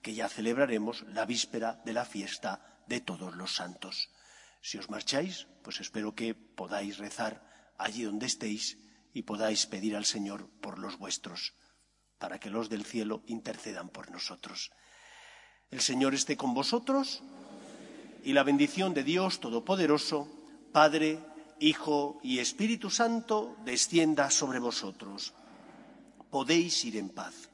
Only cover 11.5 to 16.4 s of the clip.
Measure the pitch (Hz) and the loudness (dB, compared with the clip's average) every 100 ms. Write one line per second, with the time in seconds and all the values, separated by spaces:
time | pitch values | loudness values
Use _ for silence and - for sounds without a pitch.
11.5 | _ _ _ _ _ _ _ 90 92 107 | _ _ _ _ _ _ _ -10 -10 -6
12.5 | 107 110 110 104 117 107 110 - 113 104 | -6 -4 -6 -4 -4 -4 -6 -6 -8 -8
13.5 | 113 - 95 95 - - - - 90 - | -10 -10 -10 -10 -14 -14 -10 -10 -10 -12
14.5 | - - _ - - - - - - - | -10 -12 _ -20 -20 -20 -20 -20 -20 -20
15.5 | _ _ 131 - 127 135 135 131 147 | _ _ -2 0 4 4 4 0 0